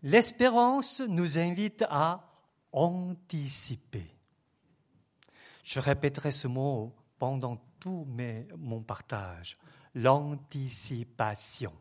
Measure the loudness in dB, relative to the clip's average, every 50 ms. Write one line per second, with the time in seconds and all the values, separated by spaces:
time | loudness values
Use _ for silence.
0 | -2 6 8 8 8 8 6 6 4 6 6 6 6 6 4 2 0 0 0 -2
1 | -2 0 0 0 2 2 2 2 0 0 0 -2 -2 -4 0 -2 -2 0 2 2
2 | 2 2 0 -2 -8 -20 _ _ _ _ _ _ _ _ 0 2 2 2 2 -2
3 | -4 -6 -8 -10 _ _ -6 -6 -4 -4 -4 -2 -2 -4 -6 -8 _ _ -10 -10
4 | -10 -10 -16 _ _ _ _ _ _ _ _ _ _ _ _ _ _ _ _ _
5 | _ _ _ _ -20 _ _ -20 -20 -20 -20 -20 _ -6 -4 -2 0 0 0 2
6 | 2 -2 -2 0 -4 -2 0 0 0 -2 -2 -2 -2 0 -2 -2 -4 -6 -10 _
7 | _ _ _ _ -2 -2 -2 -2 -4 -4 -6 -8 _ -20 _ _ -10 -8 -8 -8
8 | -8 -8 -8 -6 -6 -6 -6 -8 -10 -12 -14 -12 -8 -8 -8 -8 -6 -8 -10 -10
9 | -8 _ -8 -8 -8 -8 -12 -14 -16 -18 -18 _ _ -20 -20 -20 -20 _ _ 2
10 | 4 6 6 6 2 -4 -8 -8 -10 _ -10 -8 -6 -6 -4 -4 -4 -2 -4 -4
11 | -8 -10 -4 -2 -2 -2 -2 -4 -4 -6 -4 -6 -8 -10 -10 -14